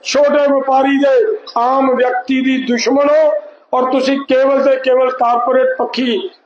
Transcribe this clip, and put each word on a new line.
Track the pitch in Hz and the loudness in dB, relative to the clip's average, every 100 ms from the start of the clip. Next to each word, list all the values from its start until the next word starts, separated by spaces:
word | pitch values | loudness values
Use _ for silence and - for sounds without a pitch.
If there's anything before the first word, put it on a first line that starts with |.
ਛੋਟੇ | - 269 294 294 285 | -4 0 2 2 2
ਵਪਾਰੀ | 277 269 262 277 277 | 0 0 0 2 2
ਦੇ, | 277 262 220 - - - | 2 2 0 -2 -6 -4
ਆਮ | 240 269 269 247 | 0 0 0 0
ਵਿਅਕਤੀ | 254 440 - 262 | 0 -2 -2 -2
ਦੀ | 254 262 262 | 0 -2 -2
ਦੁਸ਼ਮਣ | 240 233 277 285 | -2 0 0 2
ਹੋ, | 302 311 302 - - _ | 2 2 0 -6 -18 _
ਔਰ | 254 254 | -2 0
ਤੁਸੀਂ | 269 254 277 | 0 0 -2
ਕੇਵਲ | - 262 269 269 | 0 0 2 2
ਤੇ | 277 262 | 2 0
ਕੇਵਲ | 262 254 254 | 0 2 0
ਕਾਰਪੋਰੇਟ | - 240 240 240 254 262 254 | 0 0 0 0 2 0 -2
ਪੱਖੀ | 233 - 254 214 359 - | -4 -4 -4 -4 -6 -14